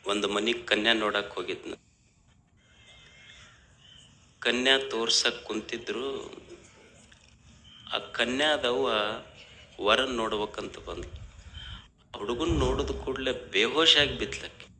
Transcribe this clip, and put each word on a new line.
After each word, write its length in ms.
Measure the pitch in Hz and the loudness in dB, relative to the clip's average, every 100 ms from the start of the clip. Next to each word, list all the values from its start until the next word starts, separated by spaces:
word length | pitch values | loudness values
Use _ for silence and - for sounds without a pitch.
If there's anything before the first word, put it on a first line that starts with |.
| 95 | 0
ಒಂದು 220 | 104 101 | 0 0
ಮನಿಗ್ 380 | 101 110 117 - | 0 0 -2 0
ಕನ್ಯಾ 260 | 107 107 | 2 4
ನೋಡಕ್ 420 | 113 107 101 101 | 2 2 0 -2
ಹೋಗಿದ್ನ. 400 | - 90 85 82 - _ _ _ _ _ _ _ _ _ _ - - - - - - - - _ - - - - - - _ | -8 -8 -8 -10 -14 _ _ _ _ _ _ _ _ _ _ -20 -20 -20 -20 -20 -20 -20 -20 _ -20 -20 -20 -20 -20 -20 _
ಕನ್ಯಾ 400 | 120 120 127 135 135 | 2 4 4 4 2
ತೋರ್ಸಕ್ 540 | 113 117 - 120 113 | -2 0 2 2 -2
ಕುಂತಿದ್ರು. 880 | - 107 107 113 113 107 135 131 - - - 175 - - - - - - - - - - - - - | -6 -6 -6 -8 -6 -6 -6 -8 -12 -16 -18 -20 -20 -20 -20 -20 -20 -20 -20 -20 -20 -20 -20 -20 -6
ಆ 60 | 117 | -6
ಕನ್ಯಾದವ್ವ 920 | - - 117 131 151 147 123 127 127 110 104 113 - - - - - - | -4 0 0 2 2 2 2 2 2 2 0 -4 -10 -20 -20 -20 -20 -2
ವರನ್ 340 | 98 117 131 | 4 4 4
ನೋಡ್ಬೇಕಂತ 640 | 120 110 104 104 - - - | 0 0 0 -2 -6 -10 -12
ಬಂದ್ಲು. 480 | - 85 80 - - - - - - - - _ _ | -12 -10 -10 -14 -16 -18 -18 -14 -14 -14 -18 _ _
ಆ 40 | - | -10
ಹುಡುಗನ್ 400 | 104 120 165 156 | -6 -2 0 2
ನೋಡಿದ 320 | 127 131 - | 2 2 -2
ಕೂಡ್ಲೆ 420 | 131 - 135 131 | -4 -4 -2 -2
ಬೇಹೋಶ್ 640 | 123 - 95 117 139 160 151 | -4 -2 2 4 6 6 6
ಆಗಿ 220 | 143 120 | 4 0
ಬಿದ್ಲಕ್ಕೆ. 480 | 104 - - - - | -6 -6 -12 -16 -20